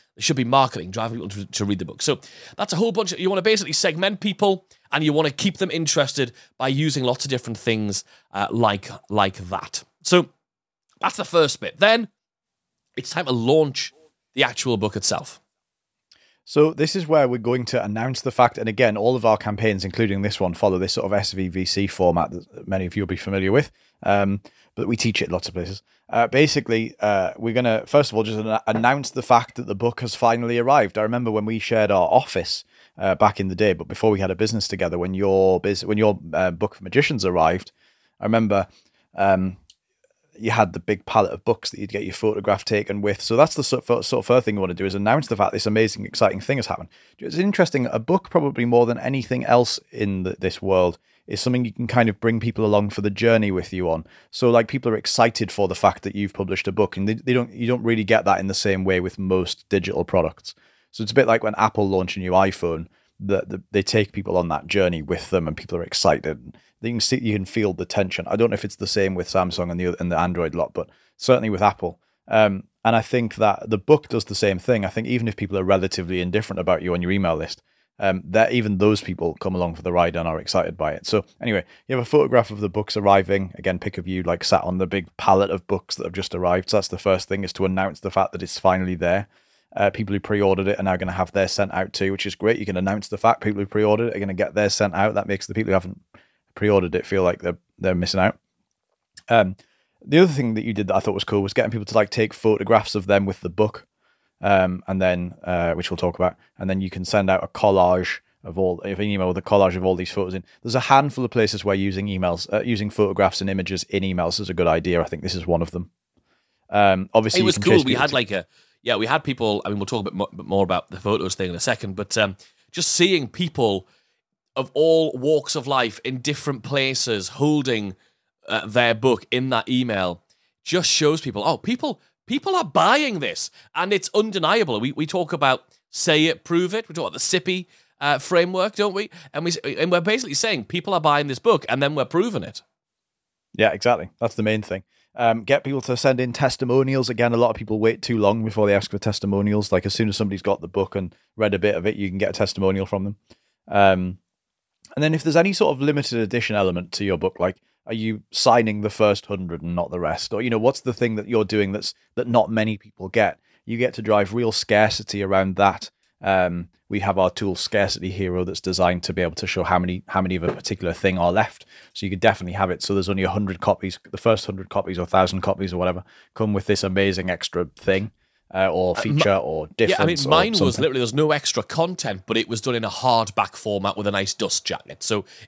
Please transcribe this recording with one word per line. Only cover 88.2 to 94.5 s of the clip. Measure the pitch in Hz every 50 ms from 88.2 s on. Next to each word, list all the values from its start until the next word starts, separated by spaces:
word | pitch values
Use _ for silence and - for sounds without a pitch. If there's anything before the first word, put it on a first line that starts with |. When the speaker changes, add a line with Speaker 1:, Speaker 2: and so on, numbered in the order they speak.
| 95 - -
Speaker 2:
that | 90 95
it's | 87 - -
finally | - 92 92 92 92 92 92
there. | 80 87 85 90 98 101 - _ _ _ _ _ _ _ _ -
Uh, | - 101 98
people | - - 110 98 101
who | 98
pre-ordered | - - 107 101 101 95 95 92 95
it | 98 104 -
are | 98
now | 95 92
gonna | 87 92 90 87
have | 92 90 -
theirs | - 98 98 92 -
sent | - 101 98 -
out | 90 92 85 -
too, | - 98 95
which | 98 98 -
is | 101 90
great. | - 104 107 120 -
You | 101
can | 98 92
announce | 90 95 95 98 107 98
the | - 104
fact | 98 - 113 117 -
people | - 107 104 98
who | 101
pre-ordered | 98 - 107 107 107 107 107 117 117
it | -
are | 101
gonna | 101 98 95
get | 90 104 -